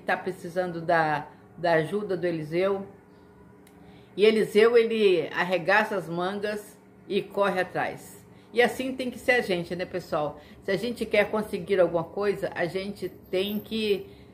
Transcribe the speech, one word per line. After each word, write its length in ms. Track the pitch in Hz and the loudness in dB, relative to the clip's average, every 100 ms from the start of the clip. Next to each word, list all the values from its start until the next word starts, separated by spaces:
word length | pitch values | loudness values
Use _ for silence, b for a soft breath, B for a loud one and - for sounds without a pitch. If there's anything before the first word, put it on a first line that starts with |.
| - | -2
tá 120 | 180 | -2
precisando 640 | 185 180 175 175 180 165 | -4 -8 -6 -4 -4 -4
da, 460 | 165 165 156 147 - B B - | 2 2 2 0 -4 B B -2
da 160 | 170 | 2
ajuda 440 | 160 151 202 202 175 | 4 2 -2 -2 -2
do 100 | 175 | -2
Eliseu. 580 | 165 151 170 190 196 190 - - - - - - - - B B B B 180 | -2 -2 0 0 0 -6 -16 -20 -20 -20 -20 -20 -20 -20 B B B B 2
E 80 | 214 | 4
Eliseu, 520 | 214 180 202 233 240 | 4 4 4 6 6
ele 520 | 226 220 202 170 139 | 4 4 4 4 0
arregaça 640 | 160 185 180 165 208 214 196 | -2 0 0 2 2 2 -2
as 140 | 160 | -4
mangas 680 | 170 180 202 208 208 - - - - - | -4 -4 -4 -6 -8 -12 -20 -20 -20 -4
e 140 | 196 | -4
corre 400 | - 202 196 185 | -2 0 0 0
atrás. 640 | 180 156 110 - - - - B B | -2 -4 -4 -6 -14 -20 -20 B B
E 100 | 226 | 2
assim 320 | 233 233 262 262 | 2 0 -6 -6
tem 140 | 247 | -8
que 100 | - | -2
ser 120 | - | 2
a 100 | 247 | 2
gente, 340 | 233 175 170 180 | 2 -2 -2 -6
né, 100 | 180 | -6
pessoal? 540 | 180 - 160 147 B B B | -8 -4 -4 -4 B B B
Se 80 | - | -4
a 60 | 190 | -2
gente 280 | 240 233 214 | -2 -6 0
quer 240 | 208 202 | 2 2
conseguir 500 | 214 202 190 175 190 | -2 -4 -6 0 2
alguma 240 | 170 170 | 4 2
coisa, 480 | 165 196 208 180 175 - | -4 -2 -2 -2 -4 -4
a 100 | 170 | -4
gente 440 | 190 202 196 180 | -4 -8 -8 -10
tem 500 | - - 185 202 208 | -12 -4 -2 -2 -4
que 480 | - 220 214 185 B B B | -6 -4 0 -2 B B B